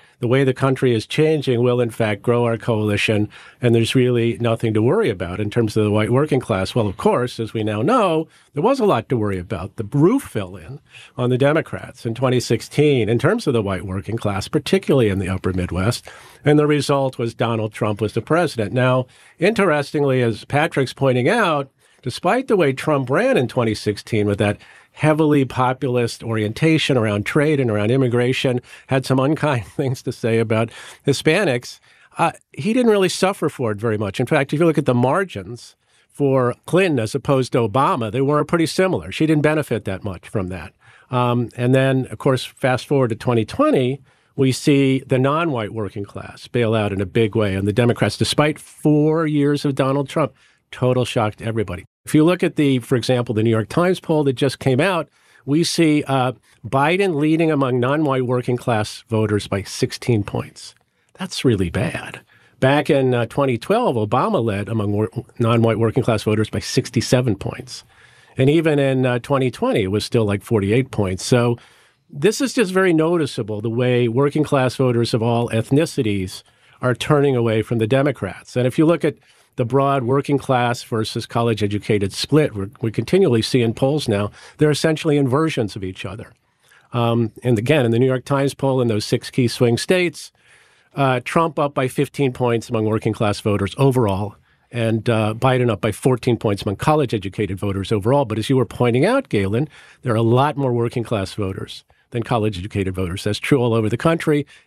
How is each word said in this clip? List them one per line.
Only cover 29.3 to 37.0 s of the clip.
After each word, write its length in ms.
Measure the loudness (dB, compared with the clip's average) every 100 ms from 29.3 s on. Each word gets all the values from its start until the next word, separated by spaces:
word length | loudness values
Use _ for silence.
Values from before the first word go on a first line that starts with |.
| 0 0 -2 -4
<laughs> 100 | -6
things 280 | -4 -4
to 80 | -8
say 260 | -6 -2 0
about 320 | 2 0 -2 -6 -20 -6 -2
Hispanics, 720 | 0 2 2 2 -2 -6 -16 _ _ _ -4
uh, 120 | -2 -2 _
he 220 | -6 -2
didn't 180 | 2 4
really 180 | 4 2
suffer 400 | 0 -2 0 -4
for 220 | -4 -4
it 80 | -2
very 180 | -2 -2
much. 220 | -4 -4
In 80 | 0
fact, 260 | 0 0
if 60 | 2
you 80 | 2
look 100 | 2
at 80 | 2
the 80 |
margins 800 | 2 2 0 -2 -8 -12 -16 -18 _ _ _ _
for 440 | -4 0 2 2 -2 -2
Clinton 320 | 2 2
as 160 | 0